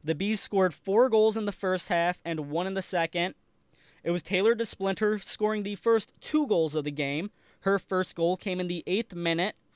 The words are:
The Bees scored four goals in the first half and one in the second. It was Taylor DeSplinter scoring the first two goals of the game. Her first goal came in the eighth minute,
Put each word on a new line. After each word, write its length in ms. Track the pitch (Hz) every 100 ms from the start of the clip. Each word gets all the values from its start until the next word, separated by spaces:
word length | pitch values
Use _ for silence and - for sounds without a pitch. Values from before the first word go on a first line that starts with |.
The 120 | 147 151
Bees 240 | 202 214
scored 360 | - 196 185 -
four 340 | - 202 254
goals 260 | 214 220 214
in 100 | 208
the 60 |
first 380 | 190 190 180 -
half 300 | 175 170 180
and 280 | 165 160 143
one 160 | 156 185
in 80 | 190
the 80 |
second. 500 | 180 180 165 175 180 - _ _ _ _ _ _
It 80 | -
was 100 | 139
Taylor 320 | - 185 214
DeSplinter 720 | 226 226 - 190 185 214 214
scoring 400 | - - 208 214
the 120 | 202 202
first 360 | 226 226 - _
two 260 | - 311 269
goals 300 | 190 160 151
of 80 |
the 80 | 147
game. 400 | 147 139 143 208 _ _ _
Her 180 | 196 196
first 360 | - 185 185 -
goal 200 | 170 180
came 240 | 208 180
in 80 | 180
the 160 | 175 -
eighth 300 | 196 233 170
minute, 400 | 170 165 180 - _